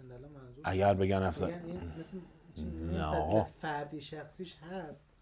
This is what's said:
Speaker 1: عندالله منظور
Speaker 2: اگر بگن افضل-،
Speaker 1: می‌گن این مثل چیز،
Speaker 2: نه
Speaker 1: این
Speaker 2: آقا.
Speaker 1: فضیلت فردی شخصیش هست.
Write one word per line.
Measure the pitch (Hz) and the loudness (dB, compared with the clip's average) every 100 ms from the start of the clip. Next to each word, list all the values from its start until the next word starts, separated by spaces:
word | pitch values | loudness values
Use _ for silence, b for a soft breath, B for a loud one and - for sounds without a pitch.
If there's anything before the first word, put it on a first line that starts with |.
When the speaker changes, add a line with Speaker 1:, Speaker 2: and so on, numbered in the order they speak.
Speaker 1:
عندالله | 131 123 143 | -18 -16 -16
منظور | 147 - - | -18 -18 -8
Speaker 2:
اگر | 87 92 101 | 0 6 8
بگن | 98 98 98 | 8 6 6
افضل-، | 95 87 95 | 4 2 0
Speaker 1:
می‌گن | 170 170 | -2 -6
این | 175 170 160 | -6 -6 -8
مثل | 160 185 170 - - - | -10 -12 -14 -20 -16 -8
چیز، | 78 | -6
Speaker 2:
نه | 80 82 | -4 -2
Speaker 1:
این | 85 | 0
Speaker 2:
آقا. | 78 80 - 107 | 2 2 4 4
Speaker 1:
فضیلت | - - | 4 -2
فردی | 160 147 143 151 | -4 -4 -4 -8
شخصیش | - 156 147 - 180 - 165 | -10 -10 -10 -12 -12 -12 -10
هست. | 190 156 - _ _ | -8 -8 -12 _ _